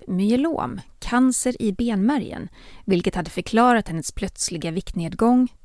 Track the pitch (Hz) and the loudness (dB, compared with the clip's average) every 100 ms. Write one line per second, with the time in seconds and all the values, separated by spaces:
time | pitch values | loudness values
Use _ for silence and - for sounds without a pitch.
0 | - 185 202 247 311 311 - 196 - - | -4 0 2 2 2 -2 -4 -8 -14 -12
1 | - 240 262 240 254 247 214 190 233 208 | -2 4 4 2 -2 -2 -4 -2 -2 0
2 | 214 294 - - - - - - - 175 | 2 0 -2 -10 -14 -16 -20 -10 0 0
3 | 180 185 165 - - 220 247 233 202 165 | 0 -4 -6 -6 -2 4 4 4 0 -6
4 | - - 190 - - 170 170 170 - 185 | -6 -6 -8 -6 -8 -6 -6 -6 -6 -6
5 | 165 - 233 247 254 - | -6 2 4 4 2 -4